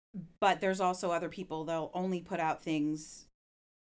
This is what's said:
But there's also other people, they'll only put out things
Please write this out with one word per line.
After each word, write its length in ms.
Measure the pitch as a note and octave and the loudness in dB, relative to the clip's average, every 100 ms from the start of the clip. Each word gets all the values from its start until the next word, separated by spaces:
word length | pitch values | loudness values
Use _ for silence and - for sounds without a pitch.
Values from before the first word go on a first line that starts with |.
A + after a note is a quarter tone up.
| _ G3 D#3+ - | _ -12 -12 2
But 200 | G3+ F3+ | 4 4
there's 200 | G3 F#3+ | 2 2
also 300 | F3+ F3+ F#3 | 2 2 0
other 200 | E3+ E3+ | 0 -2
people, 340 | - F3+ D#3+ | -6 -6 -4
they'll 260 | D#3 E3 D#3 | -2 -2 -2
only 260 | F3+ F#3+ F3+ | -2 0 -2
put 180 | F3 F3 | -2 0
out 240 | D#3+ D3+ | 0 0
things 600 | E3 D#3 D3+ D#3 - - - _ _ _ _ _ | 0 0 2 -2 -6 -16 -20 _ _ _ _ _